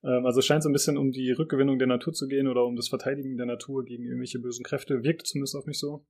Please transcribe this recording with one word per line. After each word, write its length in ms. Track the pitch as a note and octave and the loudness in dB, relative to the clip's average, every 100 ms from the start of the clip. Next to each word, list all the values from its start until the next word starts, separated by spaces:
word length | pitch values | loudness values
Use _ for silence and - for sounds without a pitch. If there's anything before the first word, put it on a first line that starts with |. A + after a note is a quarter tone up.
Ähm, 200 | B2+ B2+ B2+ | 2 2 4
also 120 | B2 | 4
es 80 | C3 | 4
scheint 160 | D3+ | 4
so 60 | D#3 | 4
ein 40 | |
bisschen 240 | C#3 - C#3+ | 2 2 2
um 120 | C#3 | 0
die 220 | B2+ B2+ | 0 0
Rückgewinnung 460 | B2 D#3 C#3 C#3 C3 | 0 2 4 4 4
der 80 | C3 | 4
Natur 240 | B2 C#3+ | 2 0
zu 160 | - C3+ | -6 -2
gehen 180 | C#3 C3+ | 2 2
oder 180 | B2 | 4
um 120 | B2 A#2+ | 2 0
das 120 | A#2 | -4
Verteidigen 480 | B2+ - C#3 C3+ B2+ | -4 -2 -4 -4 -4
der 100 | A#2+ | -4
Natur 380 | A#2+ - C3+ | -6 -4 -6
gegen 200 | B2 A#2+ | -6 -8
irgendwelche 340 | A#2+ B2 B2 B2+ | -6 -6 -4 -6
bösen 240 | A#2+ A#2+ | -6 -8
Kräfte. 380 | B2 C#3 - C3 | -6 -6 0 0
Wirkt 240 | B2 D#3 - | 2 -2 -2
zumindest 300 | D3 C3+ D3 | -4 -4 -6
auf 100 | D3 | -8
mich 140 | C#3+ | -6
so. 260 | C#3+ D3 _ | -6 -8 _